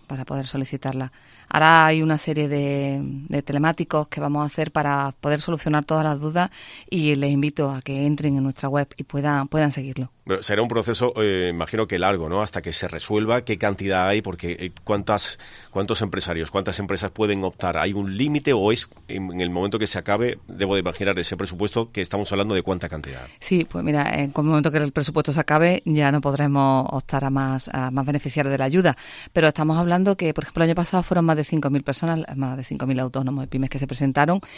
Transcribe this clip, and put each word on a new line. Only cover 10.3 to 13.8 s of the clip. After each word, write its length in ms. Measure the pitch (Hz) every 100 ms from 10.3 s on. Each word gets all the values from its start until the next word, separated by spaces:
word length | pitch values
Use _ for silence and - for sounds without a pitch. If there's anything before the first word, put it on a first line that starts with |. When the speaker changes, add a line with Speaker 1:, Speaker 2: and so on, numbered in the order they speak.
| 95
Speaker 2:
será 180 | - 104
un 60 | 120
proceso, 440 | 117 113 113 123 110
eh, 300 | 104 92 90
imagino 380 | 85 80 110 113
que 100 | 92
largo, 320 | 92 95 80
¿no? 140 | 92
Hasta 180 | 107 92
que 100 | 82
se 160 | 80 87
resuelva 580 | 80 - 107 110 123 117
qué 120 | 101
cantidad 500 | 107 98